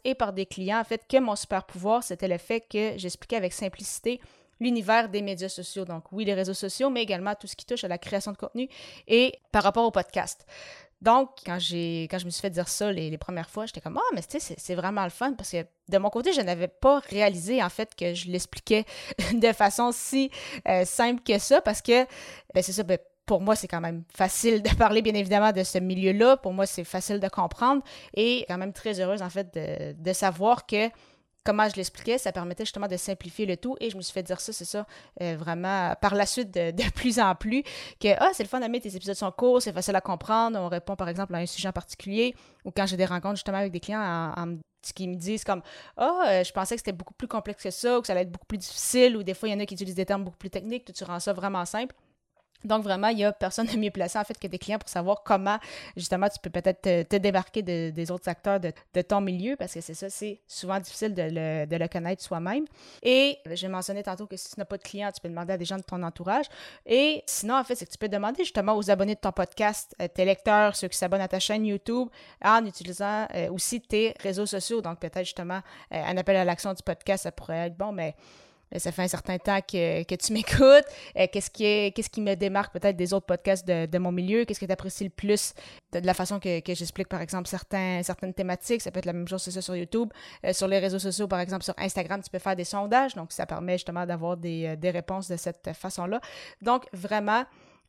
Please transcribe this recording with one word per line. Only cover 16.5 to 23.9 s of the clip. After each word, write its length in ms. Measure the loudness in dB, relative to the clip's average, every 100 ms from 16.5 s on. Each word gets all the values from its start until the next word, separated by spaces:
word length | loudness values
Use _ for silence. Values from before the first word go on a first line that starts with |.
| 0 -4
pas 320 | 4 6 6 2
réalisé, 540 | 2 2 2 0 0
en 80 | 0
fait, 240 | -2 -8
que 180 | -4 -4
je 160 | -4 -4
l'expliquais 560 | -4 -4 -6 2 2 2 -6 -8
<laughs> 200 | -4 0
de 200 | 4 6
façon 400 | 6 4 4 0
si, 380 | 0 0 0 0 -2 -12 -6 2
euh, 160 | 2
simple 380 | 2 2 2 2
que 160 | 2 2
ça 240 | 6 6
parce 180 | 6 0
que, 240 | 4 4 4 -2 -16 -18 -2
ben, 100 | 0
c'est 100 | 0
ça, 100 | 0
ben, 160 | 0 0 -2 _
pour 160 | 0 2
moi, 160 | 4 2
c'est 120 | 0
quand 120 | -4
même 240 | -4